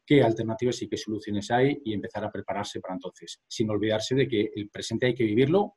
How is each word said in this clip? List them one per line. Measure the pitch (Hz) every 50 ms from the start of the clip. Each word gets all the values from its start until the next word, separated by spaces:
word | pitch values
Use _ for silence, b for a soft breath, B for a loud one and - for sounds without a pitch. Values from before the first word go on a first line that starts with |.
| _
qué | - 147 139 123
alternativas | 113 113 - 110 110 113 - 123 123 113 - 107
y | 95
qué | 107
soluciones | - - 107 107 104 - 107 104 101 98 -
hay | 120 123 131 143 - - -
y | 110 107
empezar | 95 87 - - 104 104
a | 104
prepararse | - 101 - - 95 - - - - 208
para | - 92 92
entonces, | 92 92 90 - - 85 - - - _
sin | - - - 110 107
olvidarse | 107 104 107 110 107 107 - - 127
de | 135 127
que | 113 117 104 110 - -
el | 104 90 -
presente | - - - - 113 113 127
hay | 123 120
que | - 113
vivirlo | 107 104 120 135 139 175 202 208 - -